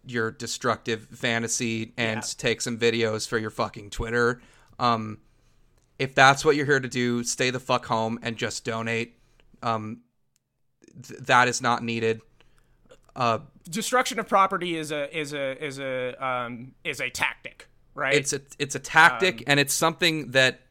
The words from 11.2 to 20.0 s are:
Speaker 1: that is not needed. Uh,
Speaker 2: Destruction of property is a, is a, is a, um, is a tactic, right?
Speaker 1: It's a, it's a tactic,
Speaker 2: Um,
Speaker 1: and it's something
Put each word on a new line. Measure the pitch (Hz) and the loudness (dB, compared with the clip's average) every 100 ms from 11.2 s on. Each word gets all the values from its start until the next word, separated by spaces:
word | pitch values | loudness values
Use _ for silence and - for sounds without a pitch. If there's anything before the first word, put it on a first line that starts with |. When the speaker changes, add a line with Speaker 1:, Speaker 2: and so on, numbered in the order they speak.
Speaker 1:
that | - 123 123 | 4 6 6
is | 120 | 2
not | 123 120 | 0 0
needed. | 117 117 113 113 _ _ _ _ _ _ _ - _ - | -2 0 0 -2 _ _ _ _ _ _ _ -20 _ -2
Uh, | 120 110 - - - | 0 0 -4 -20 -10
Speaker 2:
Destruction | 170 214 254 254 233 | -6 0 0 0 -4
of | 214 | 2
property | 202 190 190 180 160 | 4 4 2 -4 -4
is | 151 | -4
a, | 151 143 160 | -4 -4 -6
is | 143 | -6
a, | 147 135 131 | -4 -6 -4
is | 147 135 | -8 -6
a, | 135 127 127 - | -6 -4 -6 -6
um, | 131 127 120 120 127 _ | -4 -4 -6 -10 -14 _
is | 165 131 | -8 -6
a | 127 | -6
tactic, | - 135 - - - - _ _ - | -2 -4 -4 -18 -20 -20 _ _ -4
right? | 139 | 2
Speaker 1:
It's | 143 139 | 2 0
a, | 139 - - | -6 -8 -8
it's | 139 147 | -6 -6
a | |
tactic, | - 165 160 123 185 - | 2 8 8 6 0 0
Speaker 2:
Um, | - | 0
Speaker 1:
and | 143 | 2
it's | 139 | 2
something | - 165 160 | 2 0 2